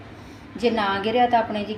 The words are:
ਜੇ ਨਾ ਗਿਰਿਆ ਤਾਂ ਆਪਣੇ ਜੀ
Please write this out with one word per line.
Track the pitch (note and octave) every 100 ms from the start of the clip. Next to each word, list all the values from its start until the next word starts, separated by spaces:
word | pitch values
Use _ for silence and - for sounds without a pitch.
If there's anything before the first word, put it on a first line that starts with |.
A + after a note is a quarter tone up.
| - - - - - -
ਜੇ | A#3+
ਨਾ | A3 G3+ G3
ਗਿਰਿਆ | G3+ A#3+ A#3+
ਤਾਂ | A#3+
ਆਪਣੇ | A3 G#3+
ਜੀ | G#3